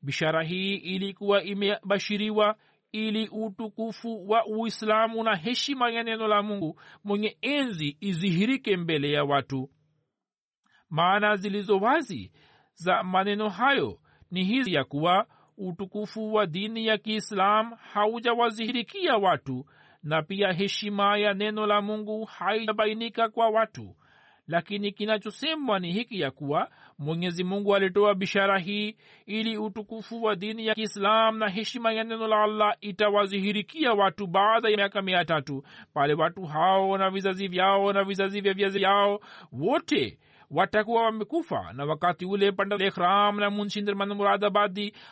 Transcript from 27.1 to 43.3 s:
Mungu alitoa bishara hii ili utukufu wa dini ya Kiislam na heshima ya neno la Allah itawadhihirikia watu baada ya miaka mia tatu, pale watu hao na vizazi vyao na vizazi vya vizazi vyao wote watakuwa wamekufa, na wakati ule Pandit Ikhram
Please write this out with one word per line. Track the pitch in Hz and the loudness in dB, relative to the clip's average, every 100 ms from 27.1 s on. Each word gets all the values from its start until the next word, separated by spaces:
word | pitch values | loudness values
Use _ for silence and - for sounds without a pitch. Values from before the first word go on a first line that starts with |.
| 165 180 175 | -2 -2 -2
Mungu | 180 202 202 196 | -4 -2 2 2
alitoa | 190 202 208 | 4 4 4
bishara | 190 196 202 196 196 | 4 0 2 2 2
hii | 175 208 208 214 _ - - | 0 -4 -4 -8 _ -20 -8
ili | 214 226 214 | -4 -4 -4
utukufu | 214 214 208 226 196 233 | -6 -8 -12 -14 -12 -4
wa | 220 190 | -2 -2
dini | 208 226 220 | -4 -4 -2
ya | |
Kiislam | 220 220 202 196 220 220 220 | -2 -4 -2 2 4 4 2
na | 214 | -2
heshima | 185 214 254 226 | -4 -6 -2 -2
ya | 220 | 0
neno | 226 226 220 | -2 -4 0
la | 214 | 2
Allah | 214 214 214 - | 4 4 2 0
itawadhihirikia | 208 190 208 202 196 196 196 208 - 320 277 | -4 0 2 4 2 0 -2 -2 -4 -2 2
watu | 208 190 190 196 | 4 2 0 -2
baada | 190 208 226 226 | 2 4 4 2
ya | 208 | 2
miaka | 196 202 | 0 -2
mia | 190 180 | 0 0
tatu, | 160 160 139 135 - - - | 2 0 -2 -8 -10 -20 -6
pale | 151 143 | 0 2
watu | 151 165 185 | 4 0 -2
hao | 175 151 180 190 190 196 | -6 2 4 4 4 2
na | 190 | 0
vizazi | 190 190 185 196 | 0 -2 -2 -2
vyao | 180 190 196 196 | 2 4 4 4
na | 196 | 2
vizazi | 196 190 196 202 | 0 0 -2 0
vya | 196 | -2
vizazi | 190 196 196 | 0 0 2
vyao | 190 202 202 208 - - - | 4 4 4 0 -6 -20 -14
wote | 117 175 302 - 302 113 - _ _ - | -4 0 0 0 -2 -2 -6 _ _ -6
watakuwa | 147 190 214 214 226 | -2 0 0 2 2
wamekufa, | 226 220 208 330 - 123 85 | 2 0 -4 -4 -4 -6 -6
na | 120 | -6
wakati | 143 151 175 170 180 | -4 0 0 0 -2
ule | 202 196 | 2 2
Pandit | 196 196 202 | 2 -2 0
Ikhram | 196 185 180 202 208 | -2 2 2 4 4